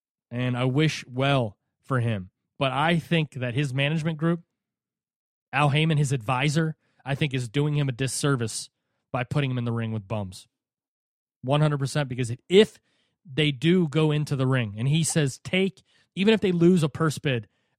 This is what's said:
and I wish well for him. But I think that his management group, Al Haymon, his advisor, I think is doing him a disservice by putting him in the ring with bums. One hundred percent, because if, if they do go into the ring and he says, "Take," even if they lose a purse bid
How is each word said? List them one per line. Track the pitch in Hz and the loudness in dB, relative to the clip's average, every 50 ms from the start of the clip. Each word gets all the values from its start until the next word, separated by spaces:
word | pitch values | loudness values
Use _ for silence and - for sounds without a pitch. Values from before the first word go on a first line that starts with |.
| _ _ _ _ _ - | _ _ _ _ _ -10
and | 120 120 127 127 123 | -8 -4 -4 -2 -2
I | 123 127 | -2 -2
wish | 131 127 147 156 151 - - - - | 0 2 2 2 2 0 -4 -10 -10
well | 123 127 135 139 143 135 120 104 - _ _ _ _ _ _ | -4 -2 0 2 2 2 0 -2 -6 _ _ _ _ _ _
for | - 135 123 | -4 -2 -2
him. | 117 117 110 98 90 90 _ _ _ _ _ - | 0 0 -2 -4 -6 -10 _ _ _ _ _ -4
But | 143 131 | -2 -2
I | 127 135 151 170 175 160 | 0 0 2 2 2 0
think | - - 170 165 156 - - | 0 0 0 0 0 -2 -4
that | 131 127 123 113 | -6 -6 -4 -2
his | 139 147 135 123 | -2 -2 -2 0
management | 139 139 143 160 160 147 170 160 147 | 0 0 0 0 -2 -2 -4 -4 -2
group, | 160 165 175 170 - _ _ _ _ _ _ _ _ _ _ _ _ _ _ _ _ _ _ _ _ _ | 0 -2 -2 -2 -6 _ _ _ _ _ _ _ _ _ _ _ _ _ _ _ _ _ _ _ _ _
Al | - 135 147 143 | 0 2 2 4
Haymon, | 131 151 160 165 156 147 | 4 2 2 2 2 2
his | 151 120 | 0 0
advisor, | 143 127 107 135 131 123 139 156 139 165 160 160 156 _ _ _ _ _ - | -2 -2 -2 -2 -2 0 0 0 2 0 0 -2 -4 _ _ _ _ _ -8
I | 131 139 | -6 -2
think | - 160 143 127 | -2 -2 -2 -2
is | 131 123 113 | -4 -6 -4
doing | - 143 147 151 147 | -2 -2 0 0 0
him | 147 143 135 | 0 0 -2
a | |
disservice | 123 113 135 123 - - - 143 139 117 117 107 - - - - _ _ _ _ _ _ _ _ | -2 -4 -4 -4 -4 -2 0 0 0 0 -2 -4 -6 -8 -12 -14 _ _ _ _ _ _ _ _
by | - 123 123 | -6 -6 -4
putting | - - 151 139 131 | -4 -2 -2 -2 -2
him | 127 123 | -2 -4
in | 117 | -4
the | 120 | -4
ring | 113 117 113 110 | -4 -4 -4 -4
with | 110 110 95 95 | -4 -6 -6 -6
bums. | 117 107 101 92 95 - - _ _ _ _ _ _ _ _ _ _ _ _ _ _ _ _ _ _ _ | -6 -6 -6 -8 -10 -16 -20 _ _ _ _ _ _ _ _ _ _ _ _ _ _ _ _ _ _ _
One | - 127 143 147 | -4 0 2 2
hundred | 156 151 147 139 | 2 2 0 0
percent, | 139 127 - 151 143 123 | -4 -2 -2 -2 -4 -4
because | 127 123 127 110 | -4 -4 -4 -4
if, | 120 - _ - | -6 -8 _ 4
if | 175 196 220 - - - _ _ _ _ _ _ _ _ _ | 6 6 6 6 2 -8 _ _ _ _ _ _ _ _ _
they | 185 131 147 156 147 | -6 -2 0 0 0
do | 143 117 - 165 180 185 175 147 | 0 2 2 4 4 4 4 2
go | 131 156 156 151 | 2 2 2 2
into | 147 151 147 - 143 | 2 0 -2 -2 -2
the | 131 135 131 | -2 0 2
ring | 131 127 117 104 98 107 | 2 0 0 -2 -4 -4
and | 120 139 | -2 0
he | 151 165 160 | 0 0 0
says, | - - 165 147 131 - - | 0 0 0 0 0 -2 -6
"Take," | - - - 185 190 196 - _ _ _ _ _ _ _ - | -8 -4 -2 0 0 -2 -4 _ _ _ _ _ _ _ -6
even | 170 196 220 220 | 0 2 2 2
if | 208 | 2
they | - 190 | 2 0
lose | 175 170 170 170 185 175 156 | 2 4 6 6 6 6 4
a | 139 | 0
purse | - - 160 156 - - | 0 0 -2 -2 -2 -2
bid | - 147 127 117 107 - _ _ _ _ _ | -2 -2 -2 -2 -4 -8 _ _ _ _ _